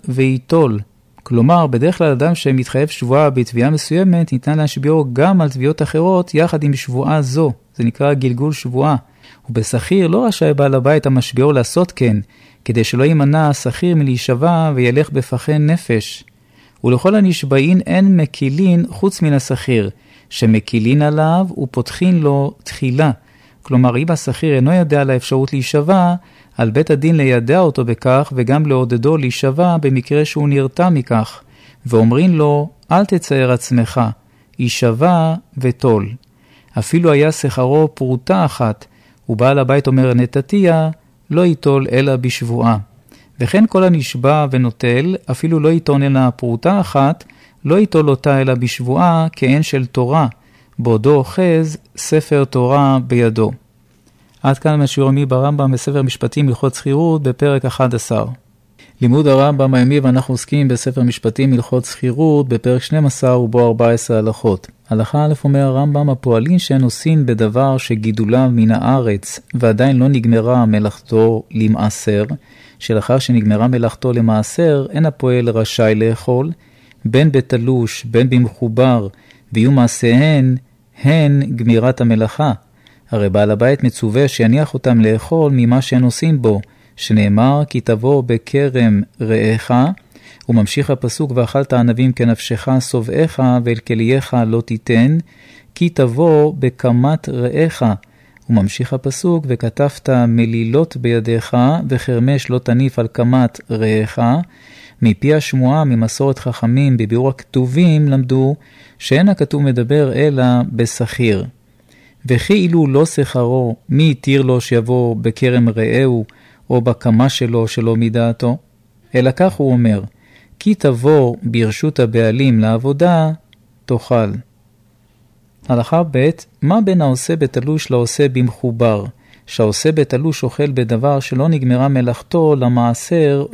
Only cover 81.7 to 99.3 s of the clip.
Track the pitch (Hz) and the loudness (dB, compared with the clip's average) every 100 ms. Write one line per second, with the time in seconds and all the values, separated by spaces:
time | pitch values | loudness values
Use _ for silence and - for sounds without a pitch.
81.7 | 113 123 123 120 110 110 - 151 101 _ | 2 2 0 0 2 0 -2 -2 -4 _
82.7 | _ _ _ - 110 101 101 104 104 120 | _ _ _ -6 -2 0 2 2 2 0
83.7 | 139 127 - 113 113 139 - 113 131 151 | 2 -2 -2 -2 0 0 0 2 2 0
84.7 | 139 131 117 110 110 - 165 151 131 117 | -2 0 2 2 0 -2 0 2 2 2
85.7 | 127 - 127 123 - 165 147 120 101 - | 2 0 0 0 0 0 0 0 -2 -4
86.7 | _ _ - - 107 101 104 127 143 147 | _ _ -12 -2 0 2 2 2 2 0
87.7 | 127 117 107 123 143 123 113 - 139 139 | -4 -2 0 2 0 0 -4 -2 -2 0
88.7 | 127 117 101 - - 110 110 110 110 - | 0 2 2 -2 -6 -2 0 0 -2 0
89.7 | 123 143 190 _ - - - - 117 101 | 0 0 -2 _ -20 -20 -12 -2 0 0
90.7 | - 139 131 120 - 147 123 117 139 139 | -2 -2 -2 -4 -4 -4 -2 -2 -2 0
91.7 | 123 120 113 131 127 117 113 - 113 - | 0 2 2 0 0 0 0 -4 -6 -2
92.7 | 131 127 123 113 135 160 - 127 123 120 | -2 -2 -4 -2 -2 -2 0 0 0 0
93.7 | 117 - 113 113 135 - 123 113 117 117 | -4 -4 -2 0 0 0 -2 0 -2 -4
94.7 | 110 - 113 127 160 - _ - - _ | -6 0 2 4 2 -4 _ -20 -20 _
95.7 | - 175 165 127 123 170 151 151 147 127 | -4 -2 0 0 2 2 4 2 0 -4
96.7 | - 127 120 135 156 - 123 123 143 160 | -2 0 2 0 -2 -4 -4 -4 -2 -2
97.7 | - 120 101 _ _ _ _ - 113 98 | 0 -2 -2 _ _ _ _ -2 0 0
98.7 | - 123 127 135 - 180 | -4 -6 -6 -6 -4 -2